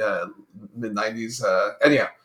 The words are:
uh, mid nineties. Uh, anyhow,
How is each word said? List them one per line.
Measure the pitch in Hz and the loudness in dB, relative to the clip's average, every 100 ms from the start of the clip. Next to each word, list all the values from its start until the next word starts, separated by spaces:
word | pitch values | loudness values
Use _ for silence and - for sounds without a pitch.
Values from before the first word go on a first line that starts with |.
uh, | 101 92 90 - - 110 101 | -2 -2 -4 -10 -20 -20 -16
mid | 117 113 | -10 -6
nineties. | 104 110 113 113 120 | -4 -4 -4 -8 -4
Uh, | 107 110 104 - | 0 2 2 4
anyhow, | 143 139 101 - | 4 4 2 -4